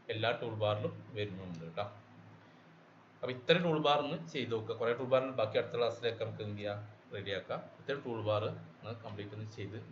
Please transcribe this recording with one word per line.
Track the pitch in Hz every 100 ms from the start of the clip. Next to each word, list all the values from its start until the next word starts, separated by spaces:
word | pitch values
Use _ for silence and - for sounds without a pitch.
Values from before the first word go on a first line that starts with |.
| -
എല്ലാ | 107 113 120
ടൂൾ | 120 107
ബാറിലും | 104 104 - - - 107
വരുന്നുണ്ട് | 101 92 92 82 82 82
ട്ടോ. | 104 - - - - - - - - - - - - -
അപ്പൊ | 127 127
ഇത്തരം | - 170
ടൂൾ | 175 151 147
ബാർ | 147 139
ഒന്ന് | 160 -
ചെയ്ത് | 147 110
നോക്കുക. | 113 107 107
കുറെ | 117
ടൂൾ | 120 127
ബാറിൽ | 131 135 123
ബാക്കി | 110 123
അടുത്ത | 117 120
ക്ലാസ്സിലേക്ക് | 117 - 117 110 110
നമുക്ക് | 107
എന്ത് | 107 104
ചെയ്യാം, | 104 104 107 - - 107
റെഡിയാക്കാം. | 95 95 - 143 - -
ഇത്തരം | - 139 127
ടൂൾ | 113 104
ബാർ | 104 110
ഒന്ന് | - - - 107 117 113
കംപ്ലീറ്റ് | 101 101 107
ഒന്ന് | 107
ചെയ്ത് | - 92 110 110